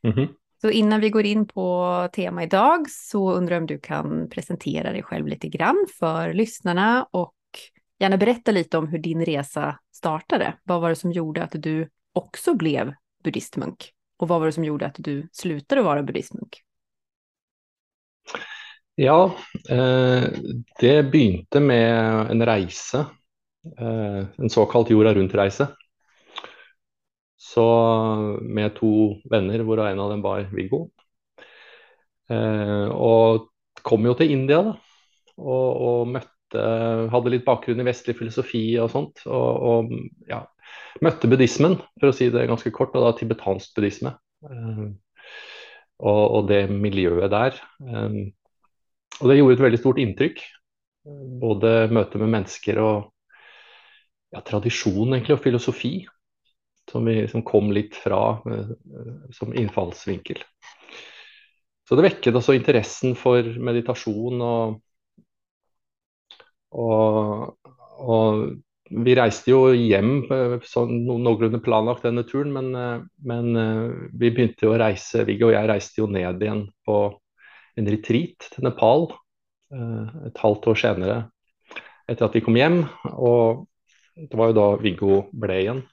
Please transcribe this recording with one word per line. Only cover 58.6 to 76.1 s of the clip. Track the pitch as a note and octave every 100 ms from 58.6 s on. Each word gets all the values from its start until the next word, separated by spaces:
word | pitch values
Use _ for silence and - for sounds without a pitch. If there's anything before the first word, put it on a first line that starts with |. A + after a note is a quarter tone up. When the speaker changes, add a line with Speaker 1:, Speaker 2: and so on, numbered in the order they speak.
| G#2 A#2 - C3 A#2+ C3+ - -
Speaker 1:
som | A2
innfallsvinkel. | B2 G#2+ - F2+ F2 - F#2 - - - _ - _ - - - - - - _ _ _ _
Så | _ B2+
det | F#3
vekket | - B2+ A#2+
også | A#2+ C3+
interessen | - B2 G#2 - B2+ A#2+
for | B2+ B2
meditasjon, | A#2 A#2 A#2+ A#2+ A#2 A#2 - G#2 A#2+ B2
og, | A#2+ A#2 A2+ G#2+ _ _ _ _ _ _ _ _ _ _ _ _ _ _ _ - _ _ _
og, | - A#2 A2 A2 G#2+ G#2+ G#2 - - - _ - -
og | C3 A2+ A2 G#2+ C3+ - _ _ _ A2
vi | A#2+ B2+
reiste | A#2 - -
jo | C3 C3 B2
hjem, | A#2 G2 G#2+ C#3+ B2
eh, | C3 B2 A#2+
sånn | - - A#2+ A#2+ A#2+
no-, | A#2+ B2
noenlunde | A2 A2+ A#2 A#2+
planlagt | A2 A2+ A#2+ A#2+
denne | A#2+
turen, | A#2+ C3+ C#3+ C#3
men, | C3 B2+
eh, | B2 A#2 - _ C3+
men, | A#2+ A#2+ A#2
eh, | A2 A2 A#2 - E2+ A#2
vi | A#2+
begynte | A#2+ A#2 -
jo | A2
å | A2+
reise, | A2 G2 - A#2 G#2+
Viggo | G#2 A#2
og | G#2+
jeg | G#2+
reiste | G#2 - -
jo |
ned | A2